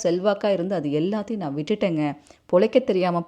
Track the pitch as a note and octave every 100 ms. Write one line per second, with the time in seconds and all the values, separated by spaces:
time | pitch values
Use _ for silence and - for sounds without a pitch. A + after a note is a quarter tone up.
0 | F3 F3+ G#3 G3+ G#3 F#3 F3+ F#3 D3 D3
1 | F3 G#3+ G3+ A3 D#3 C#3+ D3+ G#3 G3+ D#3
2 | D3 C#3 - - - F3+ A3 B3+ B3 F#3
3 | F3+ E3+